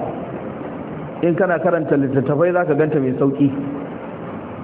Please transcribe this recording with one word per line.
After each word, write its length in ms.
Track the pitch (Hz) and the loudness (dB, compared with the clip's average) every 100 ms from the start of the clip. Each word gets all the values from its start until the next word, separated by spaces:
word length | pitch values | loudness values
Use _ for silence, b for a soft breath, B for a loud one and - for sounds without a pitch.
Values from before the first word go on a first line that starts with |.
| - - - - - - - - - - - - | -6 -6 -8 -8 -10 -10 -10 -10 -10 -10 -10 -2
in 140 | 170 165 | 0 2
kana 240 | 185 160 | 2 2
karanta 360 | 175 170 160 147 | 2 2 2 2
littattafai 560 | 135 135 123 143 175 | 4 2 2 4 4
za 120 | 175 175 | 4 2
ka 80 | |
ganta 260 | 143 156 151 | 4 4 2
mai 140 | 131 127 | 0 2
sauƙi. 300 | 139 - 143 - - - - - - - - - - - | 2 4 2 2 -6 -6 -8 -10 -12 -10 -10 -10 -12 -12